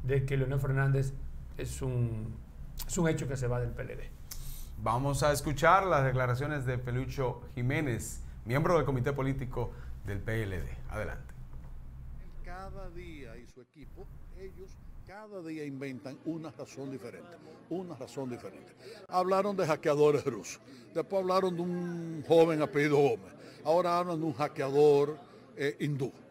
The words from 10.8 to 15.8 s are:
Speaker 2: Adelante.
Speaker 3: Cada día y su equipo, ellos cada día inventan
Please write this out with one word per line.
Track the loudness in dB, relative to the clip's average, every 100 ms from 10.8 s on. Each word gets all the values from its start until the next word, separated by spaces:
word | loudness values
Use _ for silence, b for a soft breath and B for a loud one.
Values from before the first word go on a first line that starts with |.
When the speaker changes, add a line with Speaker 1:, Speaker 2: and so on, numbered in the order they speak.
| -8
Speaker 2:
Adelante. | -6 -6 -6 -10 -12 -12 -12 -10 -12 -12 -12 -12 -10 -12 -10
Speaker 3:
Cada | -10 -10 -10 -10 -10
día | -10 -12 -12 -12 -14
y | -16
su | -20
equipo, | -20 -18 -16 -14 -14 -14 -14 -14
ellos | -14 -14 -14 -16 -16 -16 -14
cada | -14 -12 -10
día | -8 -8
inventan | -8 -6